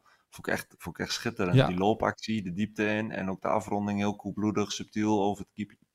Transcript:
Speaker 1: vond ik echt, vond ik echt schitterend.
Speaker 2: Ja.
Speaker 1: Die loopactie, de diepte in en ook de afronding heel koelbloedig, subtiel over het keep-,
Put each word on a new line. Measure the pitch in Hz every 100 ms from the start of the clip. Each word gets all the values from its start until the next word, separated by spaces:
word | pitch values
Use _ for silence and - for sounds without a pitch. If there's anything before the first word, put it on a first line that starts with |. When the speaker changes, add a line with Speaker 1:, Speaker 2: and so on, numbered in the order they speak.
| _ _ _
Speaker 1:
vond | - -
ik |
echt, | - - -
vond | 87 -
ik | 95
echt |
schitterend. | - 117 113 92 127
Speaker 2:
Ja. | -
Speaker 1:
Die | 90
loopactie, | 101 110 104 - - 110
de | 92
diepte | 87 107 107 107
in | 107 110
en | 98 95
ook | 92
de | 95
afronding | 107 98 104 104 101
heel | 101 101
koelbloedig, | 101 95 104 104 104
subtiel | - 95 107 107 107
over | 101 101
het | 95
keep-, | - 104 - _